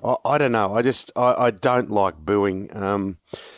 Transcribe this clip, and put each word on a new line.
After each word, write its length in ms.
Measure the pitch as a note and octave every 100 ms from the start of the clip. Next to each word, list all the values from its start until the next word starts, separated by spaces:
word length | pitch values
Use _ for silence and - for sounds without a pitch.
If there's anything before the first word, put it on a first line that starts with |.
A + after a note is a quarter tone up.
I, 140 | B2+ B2
I 140 | - D3
don't 160 | C#3
know. 200 | A2+ G2
I 80 | G#2+
just, 300 | B2 B2 - -
I, 180 | B2 -
I 140 | A#2+
don't 400 | G2 C3 B2 A2
like 240 | G#2 F#2+ D#2
booing. 540 | D#2 G#2 G2+ F#2+ G2
Um, 440 | - G2 G2+ G2 F2 _ - -